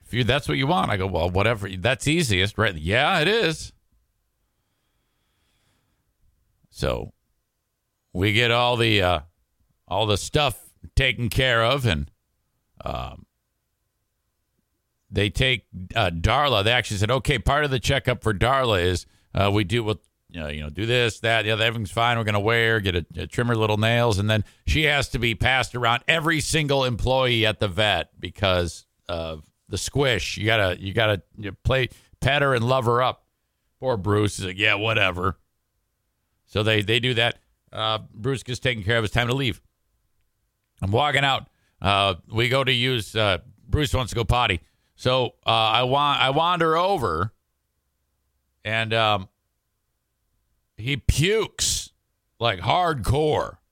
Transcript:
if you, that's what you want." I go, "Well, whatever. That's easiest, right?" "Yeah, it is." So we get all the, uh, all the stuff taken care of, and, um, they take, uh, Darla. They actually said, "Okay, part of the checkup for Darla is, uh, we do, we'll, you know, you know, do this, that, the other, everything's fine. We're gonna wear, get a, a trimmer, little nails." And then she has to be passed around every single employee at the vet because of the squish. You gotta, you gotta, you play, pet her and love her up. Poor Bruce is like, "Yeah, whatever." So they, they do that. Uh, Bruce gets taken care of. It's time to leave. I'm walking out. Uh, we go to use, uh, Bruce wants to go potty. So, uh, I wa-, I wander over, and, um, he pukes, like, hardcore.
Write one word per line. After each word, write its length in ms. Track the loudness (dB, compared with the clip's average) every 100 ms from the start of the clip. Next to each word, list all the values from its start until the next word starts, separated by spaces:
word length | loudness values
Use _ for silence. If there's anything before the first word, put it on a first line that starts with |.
| -6
if 80 |
you, 100 | -2
that's 240 | 0 0 0
what 100 | -4
you 80 | 0
want." 260 | 0 0
I 60 | -2
go, 80 | -2
"Well, 240 | -2 0
whatever. 400 | 2 0 0 -6
That's 380 | -4 -2 -2 -2
easiest, 500 | 0 2 2 0 0
right?" 180 | -2 -2
"Yeah, 440 | -2 0 0 0
it 80 | 0
is." 460 | 0 -2 -4 -12 _ _ _ _ _ _ _ _ _ _ _ _ _ _ _ _ _ _ _ _ _ _ _ _ _ _ _ _ _ _
So 400 | -6 -4 -4 -8 _ _ _ _ _ _ _ _ _ _
we 180 | -2 2
get 180 | 2 2
all 280 | 2 2 2
the, 240 | 2 4
uh, 180 | 2 0 -4 _ _ _ _ _ _
all 160 | -4 0
the 120 | -2
stuff 540 | 0 0 0 -4 -18 _ -6 0
taken 340 | 0 0 -4
care 340 | 0 2 2
of, 220 | 2 0 0
and, 240 | -2 -4 _ _ _ _ _ _ _
um, 420 | -10 -8 -10 -14 -20 _ _ _ _ _ _ _ _ _ _ _ _ _ _ _ _ _ _
they 180 | -2 -2
take, 380 | 2 0 0 _ -14 -6
uh, 160 | -2 0
Darla. 540 | 0 2 2 2 2
They 80 | 2
actually 260 | 0 0 -2
said, 140 | 0
"Okay, 260 | 0 0 -2
part 280 | 0 0 0
of 60 |
the 80 | -2
checkup 440 | 0 -2 0 -2
for 100 | -2
Darla 480 | 0 2 2 2 2
is, 240 | 2 0 -6 _ _
uh, 180 | -2 2
we 120 | 2 0
do, 180 | -2
we'll, 180 | -2 -6 _ _ _
you 100 | -12
know, 80 | -10
you 140 | -8
know, 80 | -10
do 160 | -8 -2
this, 340 | 0 0 0
that, 220 | 0 0
the 100 | 2
other, 140 | 0 0
everything's 260 | -2 -4
fine. 260 | 0 0 0
We're 60 |
gonna 160 | 0 0
wear, 400 | 2 2 2 2
get 160 | 0 -2
a, 100 | -4 -10
a 100 | -8
trimmer, 260 | -4 -2
little 220 | 0 2 2
nails." 420 | 2 2 2 0
And 120 | 0
then 160 | 0 -2 _ -2
she 180 | 0
has 260 | 2 0 -2
to 100 | -2
be 160 | -2 0
passed 400 | 0 0 -2 -2
around 280 | 0 0 0
every 320 | 0 0 0
single 460 | 0 -2 0 0 0
employee 600 | -2 0 2 2 2 2
at 140 | 0
the 80 | -4
vet 500 | 0 0 0 -2 _
because 680 | -14 -2 2 2 0 -6 _ _ -10
of 420 | -8 -8 -10 -16 _ _
the 100 | -8
squish. 600 | -4 0 0 0 -4 -4
You 80 | 0
gotta, 360 | 2 2 -2
you 120 | -4
gotta, 280 | 0 0 0 -4 -14
you 140 | -12
play, 380 | -6 -2 0 -2 -6 _ _
pet 200 | 0 2
her 140 | 2 0
and 80 |
love 220 | 0 0 2
her 180 | 2
up. 240 | 0 -4 _ _ _ _ _ _
Poor 160 | -4 -2
Bruce 420 | 0 2 2 -2
is 60 | -8
like, 120 | 0
"Yeah, 180 | 2 2
whatever." 600 | 0 2 0 0 -4 -4 _ _ _ _ _ _ _ _ _ _ _
So 180 | -2
they, 180 | 2 2
they 180 | 2 0
do 140 | 0
that. 260 | 0 0 -2 _ _ _
Uh, 280 | -8 -4 -4 -6
Bruce 300 | -8 -6 -6
gets 160 | -6 -4
taken 240 | -4 -4
care 140 | -2 0
of. 80 | 0
It's 80 |
time 140 | -2 -2
to 80 | 0
leave. 260 | -2 -4 _ _ _ _ _ _ _ _ _ _ _ _
I'm 100 | -2
walking 320 | 0 2 2
out. 260 | 2 0 -4 _ _ _
Uh, 340 | 0 2 2 0 -6
we 220 | -2 0
go 140 | 2
to 80 | 2
use, 440 | 0 0 -2 -4 0
uh, 220 | 2 0 -4 -20 -4
Bruce 260 | -2 0
wants 180 | -2 -2
to 40 | -4
go 100 | 0
potty. 340 | 2 2 0 -4 _ _ _
So, 380 | 0 0 0 -4 0
uh, 40 |
I 340 | 2 2 2
wa-, 340 | 2 2 2 2
I 100 | 2
wander 440 | 2 0 2 2 2
over, 580 | 2 0 -2 -2 -4 _ _ _ _ _ _ _ _ _ _ _ _ _ -6
and, 280 | -4 -2
um, 360 | 0 2 0 -4 _ _ _ _ _ _ _ _ _ _ _ _ _ _ -10
he 220 | -6 -4
pukes, 960 | 0 2 4 2 -2 -4 -4 -4 -8 _ _ _ _ _
like, 220 | -2 -2
hardcore. 1000 | 0 0 2 0 0 2 2 0 -2 -8 _